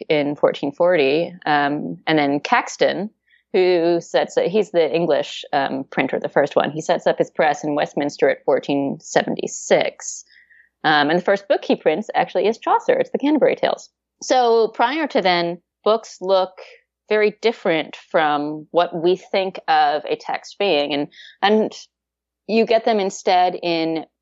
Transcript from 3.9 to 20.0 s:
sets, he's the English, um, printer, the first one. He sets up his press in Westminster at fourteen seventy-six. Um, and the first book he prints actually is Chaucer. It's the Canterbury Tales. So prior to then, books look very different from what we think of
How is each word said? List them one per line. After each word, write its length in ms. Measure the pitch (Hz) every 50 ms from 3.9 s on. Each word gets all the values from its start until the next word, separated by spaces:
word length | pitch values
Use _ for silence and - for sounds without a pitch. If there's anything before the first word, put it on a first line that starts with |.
| 170 170
sets, 360 | 170 - - 165 151 - - - -
he's 240 | - 180 214 196 -
the 200 | - 170 160 147
English, 540 | 143 165 175 160 143 131 127 - - - - -
um, 320 | - 143 135 135 135 135 135
printer, 340 | - - - 135 135 - 113
the 120 | - -
first 260 | - 160 139 143 -
one. 140 | - - 139
He 100 | 143 156
sets 260 | - - 175 165 -
up 120 | 180 156 -
his 120 | 160 -
press 320 | _ - 165 151 147 -
in 120 | - 151 147
Westminster 560 | 147 160 170 - 151 143 147 - - 139 139
at 120 | 131 - _
fourteen 520 | - 139 127 - - 143 139 139 139 156 156
seventy-six. 1200 | - - - 160 - - - - - - - - - - 190 156 - - - - - - - - - _ _ _ _ _ _ _ _ _ _ _ -
Um, 260 | 156 156 147 143 147
and 80 | 165 175
the 60 | 175
first 240 | - 202 196 - -
book 140 | 302 -
he 140 | - - 247
prints 320 | - - 175 156 190 214 - -
actually 320 | 156 175 - - 190 170
is 100 | 202 226
Chaucer. 380 | - - 330 415 466 - - -
It's 160 | - 165 -
the 80 | - -
Canterbury 380 | - 285 302 269 185 139 131
Tales. 340 | - - - - - - - _ _ _ _ _ _
So 460 | - - 277 254 247 233 226 226 220 214
prior 380 | 220 - 240 240 277 320 311 262
to 120 | - 247
then, 400 | 185 185 180 170 170 170 175 175 _ _ _ _
books 340 | _ 208 214 220 220 - - -
look 300 | 180 185 190 185 185 185 - - - - - _ _ _ _ _ _ -
very 260 | 214 214 214 214 208 -
different 540 | - 226 240 - - 202 165 160 147 - -
from 720 | - - _ - 175 156 147 147 147 147 151 156 156 151 -
what 240 | - 165 175 170 -
we 220 | 175 156 180 185
think 420 | 180 - - - 196 190 190 185 - - -
of 340 | 156 156 151 143 151 151